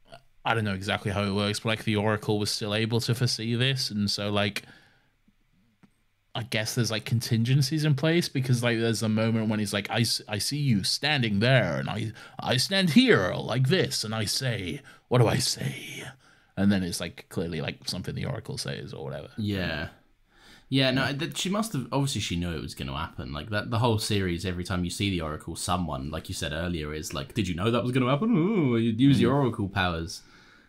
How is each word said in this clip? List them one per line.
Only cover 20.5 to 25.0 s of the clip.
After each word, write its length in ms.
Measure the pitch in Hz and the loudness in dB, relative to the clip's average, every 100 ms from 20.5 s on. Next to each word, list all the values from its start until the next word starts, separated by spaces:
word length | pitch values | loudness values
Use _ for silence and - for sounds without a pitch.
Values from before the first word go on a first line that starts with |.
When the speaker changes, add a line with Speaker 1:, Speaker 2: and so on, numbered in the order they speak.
| - _ | -20 _
Speaker 2:
Yeah, 220 | 135 131 | 0 2
no, 140 | 127 | 2
Speaker 1:
Yeah. 80 | 135 | 0
Speaker 2:
th-, 240 | 139 156 131 | -4 -6 -4
she 120 | 185 | -2
must 240 | 208 220 | -2 -2
have, 140 | 139 - | -4 -2
obviously 300 | 139 139 104 | -2 0 -2
she 140 | - | -2
knew 160 | 87 87 | -2 -2
it 100 | 80 | -4
was 140 | 58 | -8
gonna 200 | - 67 69 | -8 -8 -6
happen. 340 | 80 - 67 | -8 -8 -10
Like, 160 | 73 90 | -10 -6
that, 200 | 104 117 | -6 -2
the 80 | 117 | 0
whole 180 | 123 110 | 2 2
series, 460 | - 101 92 85 | 0 0 0 -2
every 180 | 92 87 | -2 -4
time 200 | 87 90 | -4 -2
you 60 | 87 | -2
see 180 | - | -2